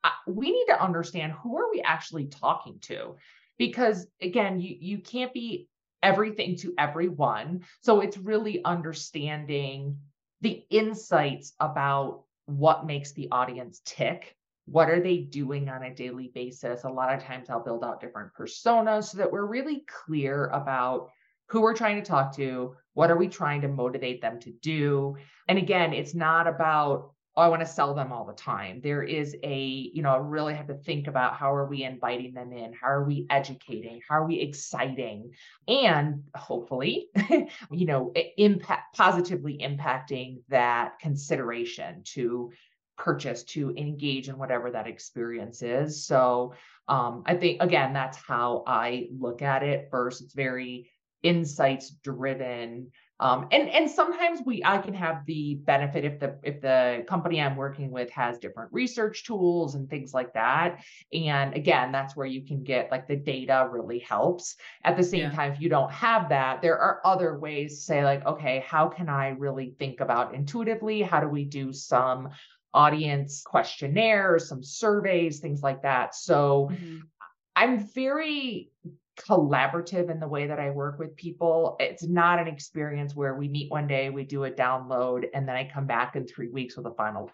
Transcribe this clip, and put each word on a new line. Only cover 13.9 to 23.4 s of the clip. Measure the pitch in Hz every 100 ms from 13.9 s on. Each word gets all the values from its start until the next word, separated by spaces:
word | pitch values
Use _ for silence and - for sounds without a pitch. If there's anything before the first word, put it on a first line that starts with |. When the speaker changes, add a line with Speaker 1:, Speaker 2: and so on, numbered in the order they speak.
| - 120 170 - - _ _ -
Speaker 1:
what | 151 156
are | 175
they | 175 175
doing | 139 139 135 143 139
on | 131
a | 127
daily | 123 127 123 127
basis? | 131 123 - 123 123
A | 131
lot | 131 131
of | 135
times | 131 127 123
I'll | 123
build | 123 117
out | 120 107
different | - 104 107
personas | - - - 233 233 220 214 208
so | 185
that | 190
we're | 202 208
really | 240 285 285 - - -
clear | 156 139 143 127
about | 139 139 131 127 131 - _ _ _ -
who | 226
we're | 220 226
trying | 220 208
to | -
talk | 147 139 -
to, | 135 127 123 - _
what | - 165
are | 170
we | 185
trying | -